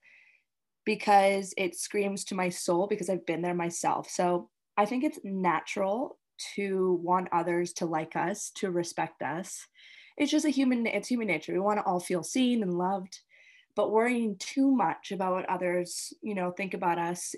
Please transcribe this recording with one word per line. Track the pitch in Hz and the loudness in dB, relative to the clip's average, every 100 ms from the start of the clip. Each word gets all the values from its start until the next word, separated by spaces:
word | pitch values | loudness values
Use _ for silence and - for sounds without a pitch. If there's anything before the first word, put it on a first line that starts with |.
| _ - _ _ _ _ _ _ | _ -20 _ _ _ _ _ _
because | - 208 214 202 196 196 190 - | -2 0 6 8 8 4 -2 -4
it | 185 - | -4 -4
screams | - 208 202 196 - | -4 -2 -2 -2 -6
to | 190 | -2
my | 185 | -2
soul | 180 - 175 202 | -2 0 2 2
because | 208 185 | -2 -2
I've | 185 170 | -2 -2
been | 165 | -2
there | 175 | 0
myself. | 175 170 - 151 - - | 0 -2 -2 0 0 -2
So | - 180 175 - _ _ - | 0 2 2 -2 _ _ 0
I | 208 | 0
think | 254 | 2
it's | 302 - | -2 -4
natural | 196 190 180 160 - 208 196 220 - - _ - - - | -6 -2 0 0 -2 -2 0 0 -4 -8 _ -16 -10 -6
to | 202 190 185 175 | -2 2 2 2
want | 170 185 180 | 2 2 2
others | 170 175 175 175 | 0 2 0 0
to | - 165 | -2 -2
like | 160 160 160 | -2 -2 -2
us, | 165 202 - - | -2 -2 -8 -4
to | 196 | -2
respect | 175 175 - 165 - | 0 -2 -4 -6 -4
us. | 131 160 196 - - _ - - - - | -6 -6 -8 -12 -16 _ -20 -20 -10 -2
It's | 285 | 2
just | 302 311 | 2 2
a | |
human, | 262 254 240 226 | 2 2 2 0
it's | 202 - | -2 -2
human | 247 214 | -2 0
nature. | 156 - | -2 -2
We | 180 | 0
wanna | 202 208 - | 2 0 0
all | 180 | 0
feel | 175 180 | 0 -4
seen | 160 262 247 240 | -2 2 2 2
and | 185 175 | 0 0
loved, | 180 196 190 - _ _ - - _ - | 0 -2 -6 -16 _ _ -20 -20 _ -2
but | 208 | 2
worrying | 214 240 240 226 190 | 4 4 2 0 -4
too | - 277 269 | -4 2 4
much | 254 165 - - | 6 2 0 -6
about | 185 185 | -4 0
what | 185 - | 0 -2
others, | 185 180 180 180 - - - | -2 0 0 -2 -6 -10 -10
you | 220 | -6
know, | 196 180 | -2 -2
think | 180 196 | -4 -6
about | 190 180 170 | -2 0 0
us, | 170 175 - | -2 -4 -8